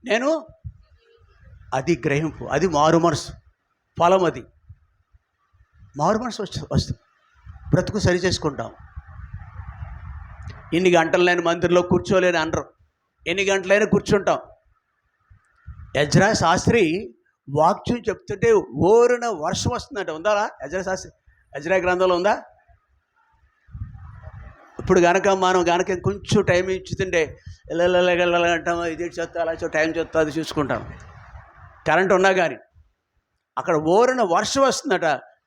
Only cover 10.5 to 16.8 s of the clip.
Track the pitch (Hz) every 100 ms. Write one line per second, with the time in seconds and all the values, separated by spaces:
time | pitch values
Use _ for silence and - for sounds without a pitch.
10.5 | - - 165 185 175 160 180 175 175 170
11.5 | 170 170 175 175 180 - 190 180 170 160
12.5 | 160 - _ _ _ _ _ 151 190 196
13.5 | 196 185 202 214 196 - 208 190 147 -
14.5 | - _ _ _ _ _ _ _ - _
15.5 | _ - - - 131 147 165 196 208 170
16.5 | 175 - 233